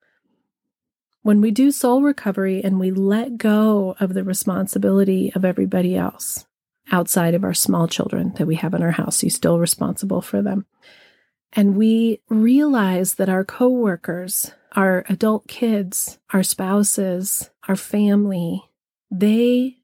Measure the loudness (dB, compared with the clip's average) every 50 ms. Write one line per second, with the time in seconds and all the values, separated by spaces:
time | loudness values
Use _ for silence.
0 | _ _ _ _ _ _ _ _ _ _ _ _ _ _ _ _ _ _ _ _
1 | _ _ _ _ 0 4 4 4 4 2 2 4 4 2 2 2 2 2 2 4
2 | 4 2 0 0 -2 -4 -2 -2 -2 -2 -2 -2 -2 -2 -2 0 0 0 0 0
3 | 0 0 0 0 -2 -4 -8 -2 0 2 2 4 4 4 2 2 0 -2 -2 -4
4 | -4 -2 -2 -4 -4 -4 -4 -4 -4 -4 -2 -2 -4 -2 -2 0 0 2 4 4
5 | 4 4 2 0 0 -2 -2 -2 0 0 0 0 -2 0 0 0 0 0 0 -2
6 | -2 -4 -8 -10 -12 -10 -10 -12 -14 _ _ _ _ _ _ _ _ -2 -2 0
7 | 0 0 0 0 2 2 0 0 0 -2 -2 -2 0 0 0 0 0 -2 -2 -4
8 | -6 -4 -2 -4 -4 -4 -2 -4 -2 -2 -2 -2 -4 -4 -2 -2 -2 -2 -2 -2
9 | -4 -4 -2 -2 -2 -2 -4 0 0 2 2 2 2 0 -2 -2 -4 -6 -4 -4
10 | -4 -4 -4 -4 -4 -4 -4 -2 -2 -2 -2 -4 -6 _ _ _ _ -20 -20 _
11 | _ _ _ _ _ _ _ _ _ _ -2 2 2 2 4 4 2 4 4 2
12 | 2 0 0 -2 _ -2 0 2 4 6 4 4 4 4 2 2 2 2 2 0
13 | 0 -2 -2 -2 0 0 0 0 -2 -4 -2 0 2 2 2 2 0 0 -2 -4
14 | -6 -8 -8 -8 -8 -8 -6 -6 -6 -8 -10 _ _ _ -2 0 2 2 2 0
15 | 0 -2 -4 0 0 0 0 -2 _ -10 -8 -4 -2 0 0 -2 -2 -4 -6 -8
16 | -8 -8 -10 _ _ -2 0 0 0 0 -2 -4 -4 0 2 2 2 2 0 -2
17 | -2 -2 -2 -4 -4 -4 -6 -6 -8 -10 _ _ -4 -4 -4 -4 -4 -4 -2 0
18 | 2 4 4 2 2 0 -2 -2 -4 -4 -4 -6 -8 _ _ _ _ _ _ _
19 | _ -10 -4 0 2 2 4 4 4 2 2 2 0 -2 -6 _